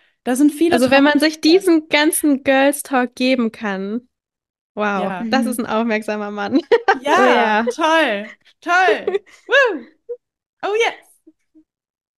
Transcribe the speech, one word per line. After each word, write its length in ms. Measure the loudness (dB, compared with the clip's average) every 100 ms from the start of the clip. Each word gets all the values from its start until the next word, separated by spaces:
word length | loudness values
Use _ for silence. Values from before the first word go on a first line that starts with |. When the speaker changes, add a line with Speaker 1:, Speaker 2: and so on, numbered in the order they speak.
| _ _
Speaker 1:
da 120 | -4 2
sind 160 | 2
viele 220 | 2 0 2
Speaker 2:
Also, 160 | 2
wenn 80 | 4
Speaker 1:
tolle 40 |
Speaker 2:
man 160 | 4 4
sich 220 | 0 0
diesen 480 | 2 4 4 0 2
ganzen 540 | 0 0 0 0 0
Girls 400 | 0 2 2 0
Talk 320 | -4 -2 -2 -2
geben 360 | 0 0 -2
kann, 560 | -4 -8 -8 -8 -10 -12 _ _ _ _ _ _ -6
wow, 260 | -4 -2
Speaker 1:
Ja. 200 | -4 -6 -4
Speaker 2:
das 140 | -2 -2
Speaker 3:
Mhm. 60 |
Speaker 2:
ist 80 | -4
ein 60 | -4
aufmerksamer 680 | -4 -2 -4 -4 -8 -8
Mann. 280 | -8 -4 -2
<laughs> 420 | 0 0 0 -2
Speaker 1:
Ja, 160 | 0 2
Speaker 2:
Oh 60 | 2
ja. 380 | 2 2 0 -2
Speaker 1:
toll, 520 | -2 0 0 0 -4 -8 -18 _ _
toll. 580 | -2 0 2 0 -2 -6 -8
Speaker 2:
<laughs> 140 | _ 0
Speaker 1:
Woo. 380 | 2 2 0 -10 _ -16 -16 _ _ _ _
Oh 120 | -4 -2
yes. 200 | -2 -4 _ _ _ _ _ _ _ _ _ _ _